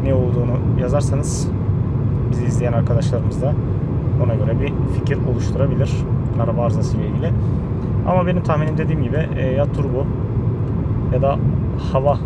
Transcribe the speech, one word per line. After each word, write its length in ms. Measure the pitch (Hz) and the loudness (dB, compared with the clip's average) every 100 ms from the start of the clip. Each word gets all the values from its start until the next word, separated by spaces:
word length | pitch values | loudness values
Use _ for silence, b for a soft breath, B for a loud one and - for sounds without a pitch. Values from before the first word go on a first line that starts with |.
Ne 100 | 131 | 2
olduğunu 640 | 131 - 123 120 120 - - | 2 2 0 0 0 0 0
yazarsanız 680 | 127 143 143 - - - - - - - - - - - - | 2 2 2 0 0 -2 -2 -2 0 0 0 0 0 0 0
bizi 140 | - - | 0 0
izleyen 280 | 117 120 | 0 2
arkadaşlarımız 680 | 120 - - - 123 - - | 0 2 2 2 0 0 0
da 120 | 143 - - - - - - - | 0 0 0 -2 0 0 0 2
ona 120 | 117 113 | 2 2
göre 240 | 113 113 | 0 0
bir 120 | - - - - | 0 0 0 0
fikir 180 | - 139 - | 0 0 0
oluşturabilir 580 | 117 - - 139 131 135 - - - - - | 0 -2 0 0 2 0 0 -2 -2 -2 -2
araba 180 | 117 113 | 0 0
arızası 360 | 117 - - 107 | 0 0 0 -2
ile 100 | 110 | -2
ilgili. 220 | - - - B B - - - - - | -2 0 0 B B -2 -4 -2 0 2
Ama 180 | 185 175 | 2 2
benim 160 | 175 | 0
tahminim 340 | 170 151 156 151 | 0 0 2 0
dediğim 260 | 156 156 | 0 0
gibi, 240 | 123 147 156 139 | 0 0 -2 -2
e, 140 | 135 | 0
ya 140 | 131 143 | 0 0
turbo 400 | - 131 127 139 - - - - - - - - - - | 0 -2 0 -2 -2 -2 0 0 -2 -2 -2 -2 -2 0
ya 80 | 127 | 2
da 160 | 139 143 - - - - - | 2 2 0 0 -2 -2 -2
hava 260 | 131 135 131 | 0 2 0